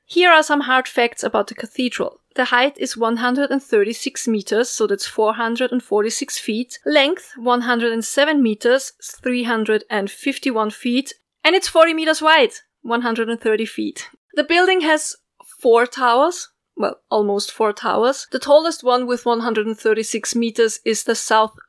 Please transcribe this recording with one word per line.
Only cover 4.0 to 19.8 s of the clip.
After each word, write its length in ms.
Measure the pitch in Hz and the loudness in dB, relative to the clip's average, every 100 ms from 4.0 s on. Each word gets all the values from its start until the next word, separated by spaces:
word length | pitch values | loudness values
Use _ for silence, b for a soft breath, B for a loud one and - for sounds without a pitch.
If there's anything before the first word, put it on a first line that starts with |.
| - - 233 | -8 -6 -2
meters, 440 | 220 - 214 254 | -2 -2 -2 -2
so 180 | - 208 | -2 -2
that's 180 | 196 - | -2 -4
four 280 | - 214 | -2 0
hundred 400 | 220 226 233 254 | 0 -4 -2 -2
and 100 | 247 | -4
forty-six 560 | - 208 214 - - - | -2 -2 0 -4 -8 -8
feet. 400 | - 220 247 - 277 | -6 -6 -6 -8 0
Length, 480 | 302 277 370 - 262 | 2 2 -2 -8 -6
one 260 | 240 247 | -2 0
hundred 300 | 240 240 233 | 0 0 0
and 140 | 226 220 | -2 -2
seven 360 | - 294 294 | 0 2 4
meters, 520 | 233 208 233 262 - - - - | 2 2 2 0 0 -14 -18 -8
three 220 | 254 247 | -4 -2
hundred 400 | 233 226 214 214 - | -2 -2 0 -2 -2
and 200 | 214 202 | -4 -4
fifty-one 600 | - 285 254 269 220 214 | -6 -6 -4 -4 -2 -2
feet. 420 | - 247 247 269 - _ _ | -4 -2 -2 -4 -14 _ _
And 120 | 311 370 | 0 2
it's 120 | - | 2
forty 260 | 320 330 | 4 4
meters 300 | 320 320 311 | 4 0 0
wide, 300 | 311 320 240 - _ _ | 4 4 4 0 _ _
one 200 | 240 233 | -6 -4
hundred 280 | 240 226 226 | -2 -2 -4
and 100 | 226 | -2
thirty 280 | 226 214 220 | 0 0 -2
feet. 420 | - 214 - - _ _ | -6 -8 -8 -16 _ _
The 100 | - | -4
building 380 | 277 339 370 370 | 2 2 4 2
has 340 | 311 311 - - _ _ - - | 2 0 -2 -12 _ _ -20 -2
four 260 | 247 233 240 | 4 4 2
towers. 640 | 269 247 240 320 359 - _ _ - | 0 2 4 2 -2 -14 _ _ -4
Well, 200 | - - _ | -4 -4 _
almost 400 | 214 208 202 - | 0 0 -2 -4
four 200 | - 214 | -2 -2
towers. 540 | 208 214 202 240 269 - | -2 -2 0 0 -2 -8
The 80 | 254 | -8
tallest 440 | 285 294 330 320 | 4 4 4 -2
one 220 | 247 247 247 | 0 0 0
with 220 | 240 240 | -2 0
one 140 | 233 | 0
hundred 260 | 226 220 214 | 0 -2 -2
and 100 | |
thirty-six 560 | 214 | -2